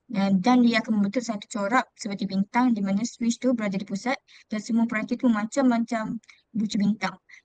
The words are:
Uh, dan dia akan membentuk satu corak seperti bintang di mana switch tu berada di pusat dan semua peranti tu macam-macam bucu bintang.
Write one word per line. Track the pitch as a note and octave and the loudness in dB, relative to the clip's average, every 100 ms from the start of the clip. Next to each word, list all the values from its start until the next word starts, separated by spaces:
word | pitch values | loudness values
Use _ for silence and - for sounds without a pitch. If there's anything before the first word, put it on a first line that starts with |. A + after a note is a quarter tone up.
| - | -8
Uh, | G3+ G3 F#3+ | -2 2 2
dan | A#3+ B3+ | 4 6
dia | A#3+ A3+ | 6 2
akan | A3 G#3+ | 0 0
membentuk | G3+ B3+ | 0 0
satu | A#3+ G#3 - | -4 -6 -8
corak | G#3 G3+ B3+ - - | -6 0 0 0 -6
seperti | G#3 G3 G3 | -8 -6 -2
bintang | F#3+ G3 A#3+ B3+ G#3+ | -2 0 2 2 2
di | |
mana | G3 G3 | 0 -2
switch | A#3+ - A#3 A#3 | -2 -2 -2 0
tu | B3+ A#3 | -2 0
berada | G#3 F#3+ | -2 -4
di | G3+ | -6
pusat | G3 A#3 - _ - _ | -6 -4 -6 _ -20 _
dan | G#3+ | -8
semua | G#3 A3+ | -2 0
peranti | A3+ G#3+ A3 A#3+ | 0 -2 -4 0
tu | B3+ | 2
macam-macam | G#3+ A3 C#4 B3+ A#3 A#3 A3+ A3 A3+ - _ _ | 2 0 0 2 2 0 -4 -4 -8 -12 _ _
bucu | G#3 G#3+ G3 | -4 -2 2
bintang. | G3 A3 F#3 F#3+ _ - | 2 0 -4 -6 _ -20